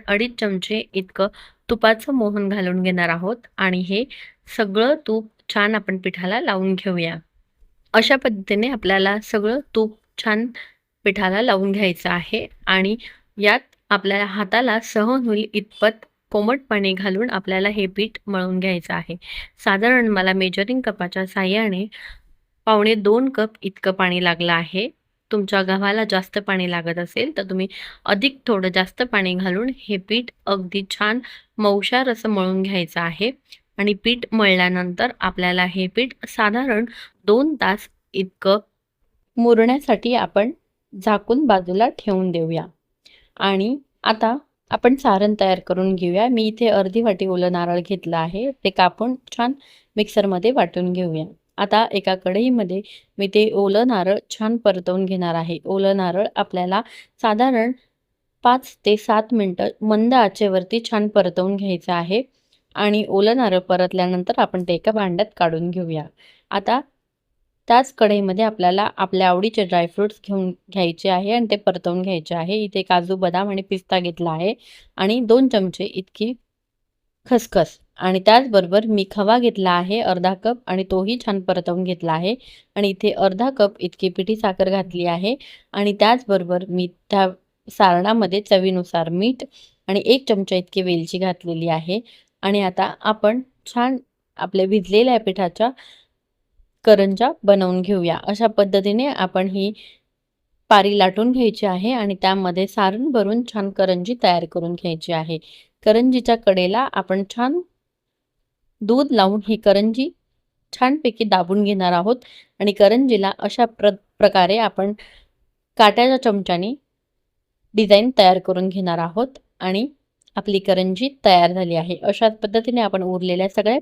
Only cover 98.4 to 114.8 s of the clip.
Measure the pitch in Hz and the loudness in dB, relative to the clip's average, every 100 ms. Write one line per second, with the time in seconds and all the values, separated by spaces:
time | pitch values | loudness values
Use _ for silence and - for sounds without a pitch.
98.4 | 226 226 196 196 196 214 285 - 185 185 | 2 2 2 2 2 0 -2 -2 -2 -2
99.4 | 190 196 202 208 - _ _ _ _ _ | -2 -2 -4 -6 -16 _ _ _ _ _
100.4 | _ _ - 208 202 202 185 185 233 254 | _ _ 4 6 6 4 2 2 0 2
101.4 | 226 220 202 180 220 254 202 185 190 196 | 0 0 -2 -2 -2 -2 -4 -2 0 0
102.4 | 185 175 196 - 190 214 302 247 202 233 | 0 -2 -2 0 0 0 -2 0 0 -2
103.4 | 240 214 196 196 185 180 180 247 196 175 | -4 -6 -4 0 0 0 -2 0 2 2
104.4 | 170 175 170 175 180 165 - 160 160 160 | -2 -4 -6 -4 -6 -6 -4 -4 -4 -8
105.4 | - - _ _ 220 220 254 254 247 233 | -10 -20 _ _ 2 4 4 2 2 2
106.4 | 208 185 180 220 269 - 185 190 196 240 | 2 2 2 0 -2 -4 -2 -4 -4 -4
107.4 | 247 349 349 _ _ _ _ _ _ _ | -2 -2 -6 _ _ _ _ _ _ _
108.4 | _ _ _ _ 208 254 285 226 190 208 | _ _ _ _ 0 2 2 4 4 2
109.4 | 208 220 202 196 214 226 302 - _ _ | -2 0 4 4 2 -2 -4 -8 _ _
110.4 | _ _ _ - 254 302 247 220 214 185 | _ _ _ -2 0 2 -2 -2 0 2
111.4 | 175 202 202 196 180 175 196 240 - - | 2 0 0 0 2 2 0 -2 -6 -20
112.4 | _ - 208 202 202 240 269 208 196 - | _ -4 -2 4 6 6 4 2 0 -2
113.4 | 202 - 233 - 208 196 _ - 202 190 | -4 0 -2 0 -2 -2 _ 0 2 4
114.4 | 175 220 208 - | 2 2 0 -2